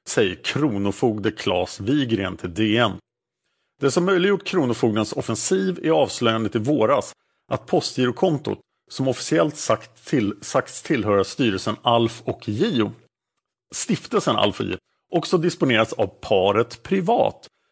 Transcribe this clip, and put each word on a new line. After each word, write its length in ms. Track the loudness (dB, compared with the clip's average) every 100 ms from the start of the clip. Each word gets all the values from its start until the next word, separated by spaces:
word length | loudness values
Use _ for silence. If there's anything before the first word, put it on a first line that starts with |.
| -2
säger 280 | 2 2 0
kronofogde 960 | -4 0 0 0 -2 0 0 0 -2
Claes 480 | -2 -2 -2 -2 -6
Wigren 580 | -2 -2 0 -2 -2 -6
till 160 | -8
D 240 | -2 2 2
N. 140 | 2 -2 -12 _ _ _ _ _ _ _
Det 100 | 0
som 140 | 2 2
möjliggjort 380 | 2 2 0
kronofogdens 720 | -2 0 0 2 0 2 -2
offensiv 640 | -4 -4 -4 -2 0 0 -2
är 80 | 0
avslöjandet 640 | 2 0 0 0 0 0 -2
i 40 |
våras 540 | 0 2 2 2 0 -10 _ _ -8
att 160 | -8 -2
postgirokontot, 920 | -2 0 0 0 2 0 0 -4 -8 _ _ _
som 180 | -4 -2
officiellt 500 | -2 0 2 0 0
sagt 480 | 0 0 -2 _ -2
till, 280 | 0 0 -4
sagts 400 | -2 -2 -2 -6
tillhöra 420 | -2 0 2 2
styrelsen 520 | 2 0 0 0 -4 -2
Alf 400 | 2 4 2 -2 -8
och 240 | -8 -6
Gio, 420 | -2 0 0 -2 -6 _ _ _ _ _ _ _
stiftelsen 640 | -6 -2 -2 -2 0 2 2
Alf 240 | 0 0
och 60 | -6
Gio, 120 | -8 _ _ _
också 260 | -4 0 0
disponeras 560 | 0 0 2 4 2
av 140 | 0 -4
paret 760 | -4 0 2 4 2 0 -6
privat. 640 | -4 -2 0 2 0 -4 -16 _ _